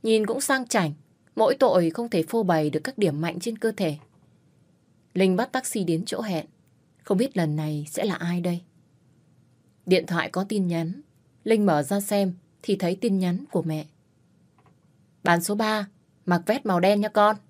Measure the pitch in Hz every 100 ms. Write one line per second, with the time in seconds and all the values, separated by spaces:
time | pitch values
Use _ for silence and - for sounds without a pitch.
0 | 220 220 214 226 - 269 247 226 165 147
1 | _ _ _ - 220 - 254 180 170 165
2 | 233 - 160 226 196 165 151 151 151 262
3 | 196 147 170 170 202 220 226 214 180 151
4 | - _ _ _ _ _ _ _ _ _
5 | _ 185 190 185 247 262 254 226 175 165
6 | - - 220 170 - _ _ _ _ _
7 | - 190 262 - 165 151 156 151 147 -
8 | 208 185 170 175 175 175 - _ _ _
9 | _ _ _ _ _ _ _ _ - 185
10 | - 170 127 - 196 214 185 170 165 226
11 | - _ _ _ - 220 208 151 143 202
12 | 202 202 196 180 _ _ - 190 175 190
13 | 160 190 180 175 294 185 160 156 151 _
14 | _ _ _ _ _ _ _ _ _ _
15 | _ _ - 170 170 208 220 214 202 _
16 | _ _ - 175 - 247 214 180 190 208
17 | 208 214 208 208